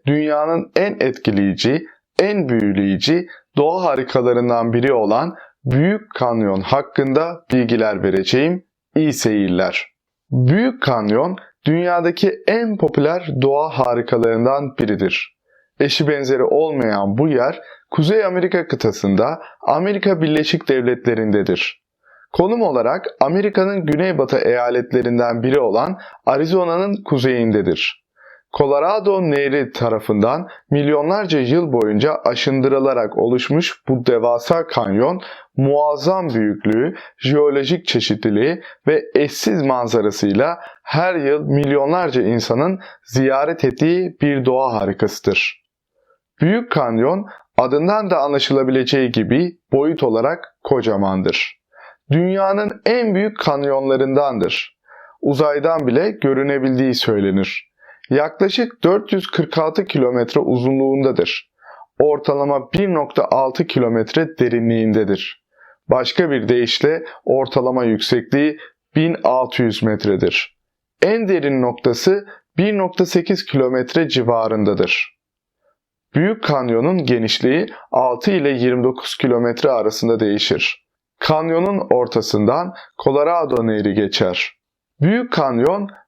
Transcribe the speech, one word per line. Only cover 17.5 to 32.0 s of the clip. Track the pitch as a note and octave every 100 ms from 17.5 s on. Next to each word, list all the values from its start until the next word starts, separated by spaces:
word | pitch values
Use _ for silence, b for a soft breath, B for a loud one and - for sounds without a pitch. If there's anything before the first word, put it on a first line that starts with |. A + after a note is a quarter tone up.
| F3 B B _
Kuzey | - D#3 A3 G3
Amerika | F3+ F3+ F3+ D#3+
kıtasında | C3 A2 G2 G2+ F#2+ A#2+ E3 B B -
Amerika | D3 F#3+ G3+ G3+ F3
Birleşik | D#3+ D3+ D3+ E3+ -
Devletleri'ndedir. | C3 A#2+ B2 B2 A2+ G#2+ G2+ F#2+ F2+ - - _ _ b b b -
Konum | F#3 A#3
olarak | G3+ B2+ A#2 F3 - -
Amerika'nın | C3+ F3+ G#3 G3+ F#3+ G3+ D#3
güneybatı | D3+ F#3 D#3 C3 C3+
eyaletlerinden | - B2 A#2+ B2 B2 B2+ A#2+ A#2+ A#2+ A#2
biri | B2 C#3
olan | A#2 G#2+ D3+ F#3+ B B -
Arizona'nın | C3+ D#3+ F#3 F3 E3+ G3 G3+
kuzeyindedir. | - C#3 C3 B2 A2+ G#2 F#2 - - - _ b b b _ -
Colorado | C#3+ C#3+ E3 G#3+ G3 G3
Nehri | F3 C#3 C#3+ C#3+ C3
tarafından | - A#2+ A2 - G#2+ A2 D3+ F3+ B -
milyonlarca | C#3+ C#3+ D3+ D3+ G3+ F#3+ D#3
yıl | B2 D#3+ E3
boyunca | B2 G#2+ G#2